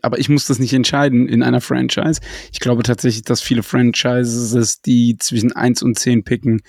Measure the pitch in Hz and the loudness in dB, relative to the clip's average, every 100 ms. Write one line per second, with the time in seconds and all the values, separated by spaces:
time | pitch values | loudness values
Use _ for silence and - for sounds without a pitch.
0 | - 120 135 147 - 120 123 131 120 143 | -4 -2 2 0 2 -2 0 0 0 2
1 | 143 123 127 117 120 123 - 131 127 - | 2 2 2 2 2 0 0 -2 -2 -2
2 | 156 156 - - - - 127 120 117 120 | -2 -2 -6 -16 -14 -6 -2 0 0 0
3 | 123 110 - 120 - 120 - 123 123 - | 0 -2 -4 -4 -2 -2 0 2 2 2
4 | 123 123 120 117 117 120 113 - - 123 | -2 0 -2 -2 -2 0 0 -2 0 2
5 | 117 113 - 117 113 - 123 120 127 113 | 4 0 -2 -2 -2 0 0 0 0 -2
6 | - 120 - 117 127 110 | 0 0 0 -2 0 -2